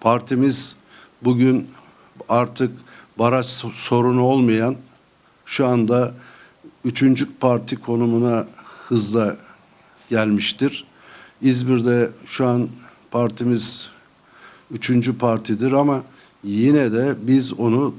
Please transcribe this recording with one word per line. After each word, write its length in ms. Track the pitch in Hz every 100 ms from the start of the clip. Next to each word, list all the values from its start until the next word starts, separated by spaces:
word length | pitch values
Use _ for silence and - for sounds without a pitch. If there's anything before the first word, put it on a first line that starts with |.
Partimiz 760 | 113 120 - 127 139 131 - - _ - - _
bugün 440 | 123 123 131 123 - - - _ - - -
artık 420 | 117 120 123 127 123 - - - -
baraj 260 | 117 131 120
so-, 280 | - 117 -
sorunu 440 | - 120 123 127
olmayan, 540 | 123 135 123 110 117 135 - _ _ _ _ _ -
şu 220 | - 131
anda 460 | 120 113 123 117 120 - - - _ - - 127
üçüncü 420 | 120 135 127 - -
parti 360 | 131 120 120 120
konumuna 720 | - 120 120 117 120 117 - - - - -
hızla 500 | 120 104 113 104 - - - _ _ _ _ -
gelmiştir. 720 | 113 107 104 - - 139 - - _ - - - _
İzmir'de 680 | 131 123 123 127 120 120 120 - -
şu 220 | - 127
an 200 | 123 123 - - - _
partimiz 800 | - 120 107 123 117 104 - - - _ _ _ - - - -
üçüncü 460 | 117 - 123 120 123
partidir 540 | 123 110 107 104 131
ama 320 | 139 143 135 131 - - _
yine 480 | 101 101 127 147 123
de 240 | 110 135 131
biz 320 | 110 135 123
onu 420 | - 117 117 139